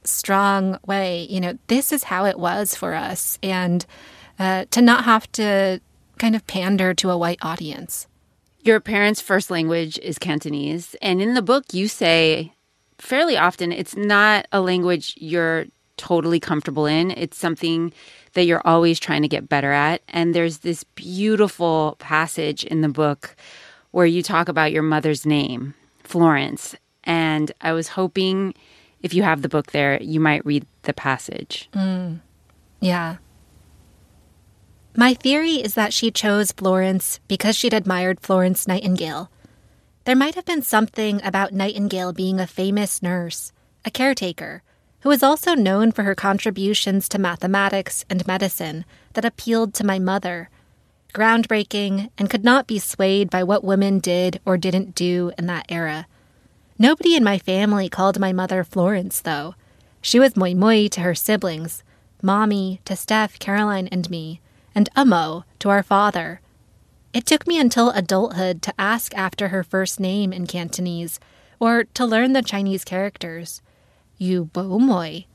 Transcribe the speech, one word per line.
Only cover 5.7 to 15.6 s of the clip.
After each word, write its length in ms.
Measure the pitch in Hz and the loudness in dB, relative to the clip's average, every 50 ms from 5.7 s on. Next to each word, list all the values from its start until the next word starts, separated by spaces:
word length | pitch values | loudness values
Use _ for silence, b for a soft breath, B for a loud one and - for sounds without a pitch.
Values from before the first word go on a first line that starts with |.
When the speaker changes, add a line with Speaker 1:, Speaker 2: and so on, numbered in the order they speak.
| 185 180 - _ _ _ _ _ _ - | 0 -2 -6 _ _ _ _ _ _ -2
Speaker 1:
kind 180 | - 226 220 | 0 0 0
of 120 | 220 - - | 0 -2 -4
pander 480 | - 190 180 185 202 185 185 185 180 | -6 -4 0 2 2 4 4 2 2
to 160 | - - 185 | 0 0 0
a 60 | 180 175 | 0 0
white 200 | 170 170 175 - - | 0 -2 -2 -4 -6
audience. 640 | 160 165 180 165 151 143 - 175 - - - - - _ _ _ _ _ _ _ _ _ _ - | -8 -6 -8 -8 -10 -12 -12 -12 -12 -12 -12 -12 -14 _ _ _ _ _ _ _ _ _ _ 4
Speaker 2:
Your 160 | 214 220 214 | 4 4 4
parents' 420 | - - 214 202 202 208 214 - | 2 0 0 2 2 2 2 0
first 300 | - - 196 196 - - | -2 0 0 0 0 0
language 480 | 190 165 160 160 165 170 165 156 156 - | -2 -2 0 0 0 0 -2 -4 -6 -8
is 180 | - - 156 - | -8 -8 -8 -6
Cantonese, 800 | - 180 151 151 - 156 147 143 143 147 156 170 175 - - - | -4 -4 -4 -4 -4 -4 -6 -6 -4 -4 -4 -6 -8 -10 -12 -6
and 220 | - 202 180 185 | -2 0 0 2
in 140 | 196 226 247 | 2 2 0
the 80 | 254 202 | 0 2
book 220 | 175 254 277 269 - - | 2 2 0 0 -2 -4
you 140 | 180 202 214 | -4 -2 -4
say 680 | - - - 170 165 165 160 160 160 170 160 165 - _ _ _ _ _ _ _ _ _ | -2 0 2 2 4 4 4 4 2 0 -2 -8 -14 _ _ _ _ _ _ _ _ _
fairly 400 | - - 254 277 330 339 262 160 | -8 -4 0 0 2 2 2 2
often 340 | 160 180 - - 180 170 | 2 2 0 0 -4 -4
it's 240 | 175 - 175 - - | -4 -4 -8 -8 -6
not 520 | 202 208 202 208 202 208 214 214 202 - - | -4 0 2 4 4 4 4 4 2 0 0
a 80 | - 202 | 0 0
language 540 | 190 185 185 180 175 180 180 156 - - - - | 0 2 0 2 2 2 0 0 -2 -6 -12 -12
you're 480 | 156 156 160 175 165 160 165 160 | -8 -4 -2 0 0 0 0 -2